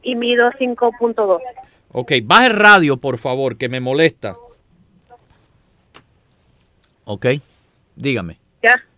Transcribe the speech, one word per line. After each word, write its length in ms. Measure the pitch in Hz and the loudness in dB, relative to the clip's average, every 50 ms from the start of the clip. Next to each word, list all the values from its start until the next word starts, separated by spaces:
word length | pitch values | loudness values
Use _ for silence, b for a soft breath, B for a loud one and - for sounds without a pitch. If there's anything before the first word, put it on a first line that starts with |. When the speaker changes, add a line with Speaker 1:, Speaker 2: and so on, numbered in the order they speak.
| _ | _
Speaker 1:
y 120 | 247 254 | -6 -6
mido 340 | 233 240 240 240 240 240 240 240 | -4 -2 0 2 2 2 0 0
cinco 340 | - 262 247 240 - 247 233 226 - | -2 -4 -4 -2 -2 -2 -2 -2 -2
punto 260 | 233 233 226 - 214 | -4 -4 -2 -2 0
dos. 160 | 196 185 - 208 190 - - - _ _ _ _ _ | 0 0 -2 -2 -12 -18 -20 -20 _ _ _ _ _
Speaker 2:
Ok, 200 | - 123 127 - 147 123 110 | -10 -10 -4 -2 -2 -2 0
baje 240 | 113 175 226 254 | 2 2 4 4
el 60 | 254 220 | 4 2
radio, 440 | 202 208 208 208 190 170 147 135 | 4 6 6 6 6 6 2 0
por 200 | 127 - 139 127 | -2 -2 -6 -6
favor, 400 | 127 - 139 127 135 135 131 117 | -4 -4 -6 -4 -2 -4 -4 -4
que 120 | - 131 120 | -4 -8 -6
me 100 | 123 127 | -6 -6
molesta. 560 | 127 127 131 147 165 160 - _ - 104 92 - - - _ _ _ _ _ _ _ _ _ _ _ _ 247 _ _ _ _ _ _ _ _ _ _ _ _ _ _ _ _ - _ _ _ _ _ _ _ _ _ _ _ _ _ _ _ _ _ _ _ _ _ | -4 -4 0 0 0 0 0 _ -12 -12 -12 -12 -20 -20 _ _ _ _ _ _ _ _ _ _ _ _ -20 _ _ _ _ _ _ _ _ _ _ _ _ _ _ _ _ -20 _ _ _ _ _ _ _ _ _ _ _ _ _ _ _ _ _ _ _ _ _
Ok, 220 | - 104 98 - 127 131 147 _ _ _ _ _ _ _ _ _ _ _ | -14 -12 -4 -2 -2 -2 -2 _ _ _ _ _ _ _ _ _ _ _
dígame. 420 | - 123 139 131 110 92 82 - _ _ _ _ _ | -6 -4 -4 -4 -4 -6 -8 -14 _ _ _ _ _
Speaker 1:
Ya. 200 | - 226 247 247 - _ _ | 2 2 2 2 -2 _ _